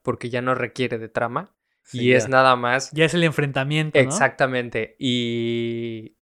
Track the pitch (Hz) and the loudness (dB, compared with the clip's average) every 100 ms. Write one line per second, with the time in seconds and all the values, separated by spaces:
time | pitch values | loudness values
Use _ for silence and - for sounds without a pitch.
0 | - 120 127 123 127 123 120 - 123 120 | -8 -6 -6 -4 -2 -2 -4 -4 -4 -4
1 | 110 - 117 127 196 _ _ _ _ 123 | -6 -4 -4 -4 -10 _ _ _ _ -2
2 | 120 127 110 131 131 127 120 127 - 151 | 4 4 4 4 4 4 2 -2 -2 0
3 | 160 170 165 147 143 135 135 151 156 151 | 0 2 0 0 -2 -2 -2 -2 2 2
4 | 131 170 135 - 135 127 120 117 110 _ | 2 2 0 0 0 0 -4 -4 -6 _
5 | 123 123 117 117 117 117 117 117 117 113 | -2 0 0 -2 -2 -2 -4 -4 -6 -10
6 | 110 _ _ | -14 _ _